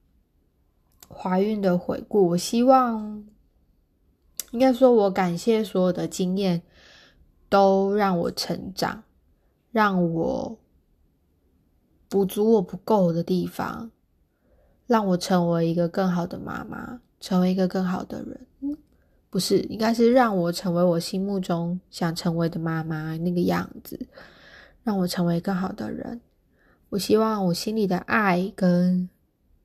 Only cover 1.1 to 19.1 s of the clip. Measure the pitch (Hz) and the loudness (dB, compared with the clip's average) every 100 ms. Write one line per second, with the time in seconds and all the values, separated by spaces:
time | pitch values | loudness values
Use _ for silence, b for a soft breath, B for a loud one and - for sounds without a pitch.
1.1 | - 190 185 208 214 196 180 - - - | -10 -2 0 0 0 0 0 -2 -8 -2
2.1 | 214 180 175 - 233 247 262 247 220 214 | 2 2 2 0 2 6 6 4 -2 -8
3.1 | 214 208 _ _ _ _ _ _ _ _ | -12 -16 _ _ _ _ _ _ _ _
4.1 | _ _ - - 233 262 247 262 240 202 | _ _ -16 -10 2 2 6 6 6 4
5.1 | 190 180 170 233 220 208 190 180 175 165 | 2 0 0 0 0 0 0 2 0 -4
6.1 | - 180 190 196 170 b b b b b | -2 -2 0 0 -2 b b b b b
7.1 | b _ _ _ 202 196 196 196 202 202 | b _ _ _ 4 6 4 2 0 2
8.1 | 175 175 180 - 180 190 185 - - - | 0 -2 -4 -6 -6 -8 -6 -6 -6 -14
9.1 | _ _ _ _ _ _ 226 214 185 175 | _ _ _ _ _ _ 0 2 2 0
10.1 | 165 160 127 - 226 _ _ _ _ _ | 0 -2 -4 -8 -12 _ _ _ _ _
11.1 | _ _ _ _ _ _ _ _ _ _ | _ _ _ _ _ _ _ _ _ _
12.1 | 196 196 208 214 226 185 180 - 214 180 | -2 0 0 4 4 2 -8 0 2 4
13.1 | 165 170 185 175 - - - 226 - _ | 0 0 -2 -2 -6 -8 -8 -14 -18 _
14.1 | _ _ _ _ _ _ _ - 233 202 | _ _ _ _ _ _ _ -2 0 2
15.1 | 180 - 185 170 170 165 170 170 180 185 | 0 2 2 2 2 0 0 -2 0 0
16.1 | 175 170 - - - - - - 247 _ | 0 -4 -8 -10 -10 -12 -12 -14 -16 _
17.1 | _ - 185 180 185 185 190 185 185 - | _ -2 2 2 2 0 0 -2 -4 -8
18.1 | - - - 247 _ 277 294 _ _ _ | -12 -12 -14 -20 _ -8 -8 _ _ _